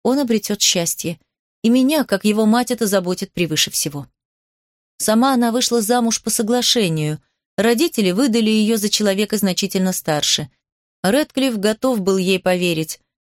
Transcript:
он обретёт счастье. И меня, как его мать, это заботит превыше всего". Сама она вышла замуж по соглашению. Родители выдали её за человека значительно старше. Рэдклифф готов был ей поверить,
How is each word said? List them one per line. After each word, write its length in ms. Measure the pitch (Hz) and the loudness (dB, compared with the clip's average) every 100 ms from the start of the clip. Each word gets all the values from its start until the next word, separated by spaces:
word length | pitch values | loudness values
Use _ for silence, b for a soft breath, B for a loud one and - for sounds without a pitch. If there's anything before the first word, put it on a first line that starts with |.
он 160 | 233 277 | -2 0
обретёт 420 | 240 220 - 208 | 0 -2 -2 -2
счастье. 580 | - 180 170 - 165 165 _ _ _ _ | 0 0 -2 -4 -8 -10 _ _ _ _
И 60 | 226 | 2
меня, 340 | 254 262 311 | 4 4 2
как 200 | - 196 | 0 0
его 220 | 214 214 214 | 2 2 2
мать, 260 | 240 240 | 2 0
это 160 | 247 214 | -2 0
заботит 440 | 196 180 180 - | 0 0 -6 -6
превыше 380 | 175 160 151 - | -4 -2 -2 -2
всего". 360 | - 156 143 131 _ _ _ _ _ _ _ _ - | -4 -6 -8 -14 _ _ _ _ _ _ _ _ -6
Сама 340 | - 220 269 | 0 2 2
она 180 | 254 233 | 2 0
вышла 300 | 247 - 233 | 0 0 0
замуж 420 | 208 247 226 - | 0 0 0 -2
по 60 | 220 | -4
соглашению. 880 | - 214 247 233 240 180 156 151 156 _ _ _ - | -4 0 0 0 0 0 0 -2 -4 _ _ _ -2
Родители 560 | 220 240 339 - 185 | 0 2 0 0 0
выдали 380 | 185 277 226 214 | 2 2 2 2
её 280 | 220 214 226 | 2 2 0
за 120 | 202 | -2
человека 480 | - 208 196 208 208 | 0 0 0 -2 0
значительно 540 | 196 175 196 190 185 | 0 -2 -2 -2 -2
старше. 580 | - - 151 - - 147 _ _ _ _ _ | -2 -2 -2 -2 -4 -6 _ _ _ _ _
Рэдклифф 540 | 185 269 302 262 262 214 | 0 2 0 -2 -2 0
готов 440 | 214 220 262 233 | -2 0 0 0
был 160 | 185 190 | 0 0
ей 220 | 185 185 | 0 0
поверить, 600 | 185 180 180 160 160 - _ _ | 0 0 0 -2 -6 -10 _ _